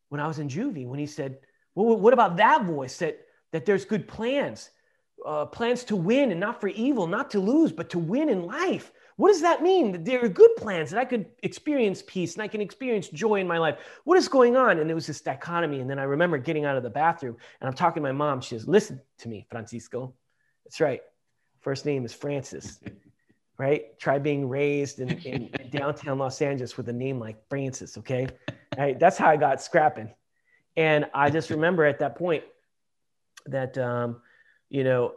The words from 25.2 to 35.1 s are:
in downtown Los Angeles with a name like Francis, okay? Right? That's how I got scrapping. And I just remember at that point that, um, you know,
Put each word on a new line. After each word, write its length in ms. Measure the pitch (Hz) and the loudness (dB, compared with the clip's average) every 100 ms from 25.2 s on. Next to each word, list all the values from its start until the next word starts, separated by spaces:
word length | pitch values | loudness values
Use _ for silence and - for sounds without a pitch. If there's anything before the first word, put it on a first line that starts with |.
| 131 123 110 135 | -6 -8 -8 -12
in 100 | 127 | -8
downtown 480 | 143 139 147 151 135 | -4 -4 -4 -6 -4
Los 240 | 131 - | -4 -2
Angeles 340 | 143 139 120 - | -2 -2 -6 -10
with 140 | 117 | -8
a 40 | |
name 260 | 120 135 131 | -6 -6 -6
like 180 | 110 110 - | -10 -14 -10
Francis, 500 | 139 135 131 - 107 | -6 -6 -8 -14 -14
okay? 280 | - 127 131 - - - _ - | -6 -4 -4 -8 -16 -18 _ -2
Right? 240 | 143 127 | -2 4
That's 180 | 170 - | 4 6
how 120 | 185 | 4
I 80 | 151 | 4
got 240 | 143 131 | 4 0
scrapping. 480 | - 165 151 117 110 - _ _ _ _ _ - | 0 2 2 0 -10 -16 _ _ _ _ _ 0
And 320 | 160 151 143 | 2 2 2
I 160 | 135 143 | 2 2
just 200 | 156 156 | 2 -2
remember 360 | 156 165 180 147 | 0 2 4 2
at 140 | 135 | 2
that 160 | 139 - | -4 -4
point 280 | 175 147 - _ _ _ _ _ _ _ _ - - | -2 -4 -6 _ _ _ _ _ _ _ _ -20 -8
that, 320 | 135 131 135 | -6 -6 -4
um, 440 | 123 120 120 117 _ _ _ _ _ | -4 -2 -4 -8 _ _ _ _ _
you 140 | 139 | -2
know, 300 | 131 127 120 | 2 2 0